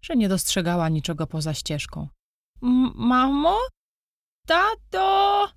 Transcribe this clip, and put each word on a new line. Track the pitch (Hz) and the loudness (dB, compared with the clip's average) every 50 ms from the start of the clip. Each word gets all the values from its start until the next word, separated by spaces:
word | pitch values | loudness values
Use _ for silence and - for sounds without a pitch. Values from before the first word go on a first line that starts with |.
że | - - 330 | -8 -2 0
nie | 254 220 196 | 2 2 2
dostrzegała | 190 185 - - - 196 175 170 175 175 165 160 | 2 0 0 -2 -2 -2 0 0 0 0 0 0
niczego | 160 156 143 - 165 151 160 | -2 -2 -2 -4 -4 -6 -6
poza | 151 - 156 151 160 151 | -6 -4 -6 -4 -4 -6
ścieżką. | - - - 156 147 - - - - - 143 - _ _ _ _ _ _ _ _ - - | -6 -6 -6 -6 -6 -6 -8 -10 -12 -12 -12 -14 _ _ _ _ _ _ _ _ -6 0
M-, | 247 254 254 262 254 - | 2 4 4 4 2 0
mamo? | - 226 240 254 254 254 269 277 285 294 330 381 440 494 523 _ _ _ _ _ _ _ _ _ _ _ _ _ _ _ | -2 -2 2 2 2 2 2 2 2 2 2 2 2 -2 -4 _ _ _ _ _ _ _ _ _ _ _ _ _ _ _
Tato? | - 330 339 381 415 453 427 - - - 370 381 381 392 392 392 403 403 403 403 392 _ | 0 2 2 2 2 0 -4 -10 -8 -4 0 0 2 2 2 2 2 2 0 0 -2 _